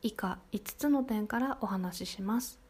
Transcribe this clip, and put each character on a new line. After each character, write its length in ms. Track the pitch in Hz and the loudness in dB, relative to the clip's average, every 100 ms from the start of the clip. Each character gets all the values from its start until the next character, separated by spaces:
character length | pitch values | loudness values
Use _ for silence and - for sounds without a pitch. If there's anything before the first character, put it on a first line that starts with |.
以 120 | 220 | -2
下 260 | - 185 - - | 0 -2 -2 -4
五 220 | 202 - | -6 -6
つ 140 | - 294 | 0 4
の 140 | 277 | 4
点 240 | 254 214 214 | 4 0 0
か 140 | 233 | 2
ら 180 | 269 262 | 0 0
お 60 | 196 | -2
話 400 | 190 180 175 185 | 0 -2 -4 -6
し 40 | |
し 120 | - | -4
ま 180 | 196 240 | 0 0
す。 200 | 254 - | -2 -8